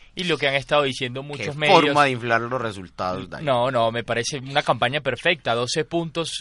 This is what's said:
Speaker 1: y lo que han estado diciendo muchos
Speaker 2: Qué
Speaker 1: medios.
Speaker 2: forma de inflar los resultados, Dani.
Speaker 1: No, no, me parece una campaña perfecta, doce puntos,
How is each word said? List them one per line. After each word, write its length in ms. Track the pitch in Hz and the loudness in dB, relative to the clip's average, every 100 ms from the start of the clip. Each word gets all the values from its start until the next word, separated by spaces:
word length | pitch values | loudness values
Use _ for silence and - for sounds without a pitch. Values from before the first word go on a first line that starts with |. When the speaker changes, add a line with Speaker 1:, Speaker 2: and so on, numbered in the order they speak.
| - - | -20 -8
Speaker 1:
y 80 | |
lo 140 | 180 151 | -2 0
que 100 | 143 | 0
han 60 | 139 | 0
estado 260 | 127 147 | 2 2
diciendo 400 | 139 123 127 127 | 2 -2 -6 -6
muchos 320 | 143 143 101 | -10 -8 -8
Speaker 2:
Qué 40 | 143 | -2
Speaker 1:
medios. 200 | 151 165 | 6 6
Speaker 2:
forma 220 | 147 143 | 6 4
de 60 | 143 | 4
inflar 300 | 123 120 113 | 2 2 2
los 200 | 117 127 | 2 -2
resultados, 720 | 113 98 90 - 92 92 95 | -4 -6 -14 -6 -4 -4 -8
Dani. 140 | - | -8
Speaker 1:
No, 260 | 156 123 123 | 0 2 2
no, 220 | 127 113 | 2 2
me 100 | 117 | 0
parece 360 | 113 117 117 143 | -2 -2 -2 -6
una 240 | 131 143 | -2 -2
campaña 380 | 151 127 123 147 | 0 0 0 0
perfecta, 540 | 135 120 165 175 - | -4 -2 0 0 0
doce 300 | 117 123 160 | -2 0 -2
puntos, 480 | 151 170 165 170 156 - | -2 -2 -2 -4 -6 -8